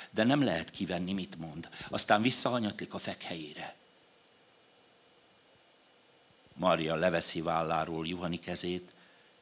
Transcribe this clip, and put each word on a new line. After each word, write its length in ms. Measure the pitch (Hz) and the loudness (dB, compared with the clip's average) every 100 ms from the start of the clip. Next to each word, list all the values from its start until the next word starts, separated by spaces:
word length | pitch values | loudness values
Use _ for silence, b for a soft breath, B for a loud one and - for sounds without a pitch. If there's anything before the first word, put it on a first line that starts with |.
| B | B
de 140 | 104 | 2
nem 200 | 113 143 | 4 4
lehet 260 | 123 82 85 | 2 0 -4
kivenni, 440 | - 98 87 90 | -6 -4 -2 -2
mit 240 | 95 90 85 | -4 -6 -10
mond. 320 | 82 76 - B B | -10 -10 -12 B B
Aztán 320 | - - 104 | 0 4 6
visszahanyatlik 720 | 120 - 131 120 107 - 90 | 6 4 2 2 0 -4 -8
a 40 | 92 | -6
fekhelyére. 760 | - 92 - 87 76 76 - - - _ _ _ _ _ - - - - - - - - - _ _ - - _ _ - - _ - - - | -6 -8 -8 -8 -8 -10 -12 -14 -20 _ _ _ _ _ -20 -20 -20 -20 -20 -20 -20 -20 -20 _ _ -20 -20 _ _ -20 -20 _ -20 -20 -18
Maria 420 | - 92 82 78 80 | 0 4 4 2 2
leveszi 460 | 90 85 - 85 | 2 4 2 2
válláról 680 | 82 82 80 82 80 82 82 | 0 0 2 0 0 -4 -4
Juhani 320 | 87 87 87 | -4 -4 -4
kezét, 520 | - 87 90 90 90 b b b b b | -4 -4 -2 -4 -6 b b b b b